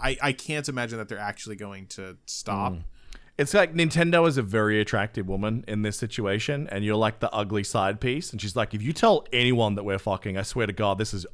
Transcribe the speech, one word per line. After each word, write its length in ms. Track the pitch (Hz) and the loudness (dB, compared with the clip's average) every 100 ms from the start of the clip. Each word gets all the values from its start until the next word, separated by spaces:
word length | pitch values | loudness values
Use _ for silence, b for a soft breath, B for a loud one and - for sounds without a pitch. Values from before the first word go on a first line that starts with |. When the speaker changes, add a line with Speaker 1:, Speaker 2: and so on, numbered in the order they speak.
Speaker 1:
I, 160 | 135 131 | -4 0
I 100 | 143 | -2
can't 340 | 143 - 151 147 | -2 -4 -6 -4
imagine 300 | 127 117 113 | -4 -4 -6
that 100 | 104 | -8
they're 100 | 104 | -8
actually 360 | 104 - 110 | -8 -8 -10
going 320 | 98 101 98 95 | -10 -12 -12 -14
to 300 | - 95 92 | -14 -14 -14
stop. 480 | - - - 98 101 | -12 -10 -4 -2 -2
Speaker 2:
Mm. 100 | 85 - B B B B - | -4 -10 B B B B -2
It's 160 | 143 | 2
like 200 | 202 170 | 4 4
Nintendo 520 | 160 165 160 170 170 165 | 4 2 4 6 6 6
is 100 | 139 | 4
a 40 | |
very 380 | 104 110 107 107 | 2 2 4 4
attractive 480 | 104 110 107 - 92 | 2 0 -2 -4 -4
woman 360 | 98 107 113 - | -2 0 -2 -2
in 140 | 104 | -2
this 140 | 104 104 | -2 -2
situation, 680 | 113 - 101 104 113 143 151 | -6 -2 0 0 0 -4 -4
and 120 | 98 | -2
you're, 120 | 104 | 0
like, 240 | 107 110 - | 2 2 0
the 120 | 120 | -2
ugly 300 | 110 101 104 | -2 -2 -2
side 360 | 98 110 98 107 | 0 0 0 0
piece, 300 | 123 139 - | -2 -2 -6
and 100 | 98 | -8
she's 140 | 104 | -4
like, 180 | 110 107 | -2 -2
"If 80 | 104 | -2
you 120 | 117 | -4
tell 320 | 165 226 180 - | 4 6 4 2
anyone 420 | 123 123 120 107 | 2 4 4 2
that 80 | 101 | 0
we're 160 | 101 95 | 0 -2
fucking, 380 | - 95 107 95 | 0 -2 -2 -4
I 40 | |
swear 240 | - 123 107 | -4 -2 -2
to 60 | |
God, 240 | 95 104 98 | 0 0 0
this 160 | 107 | -2
is 120 | 98 82 | -4 -6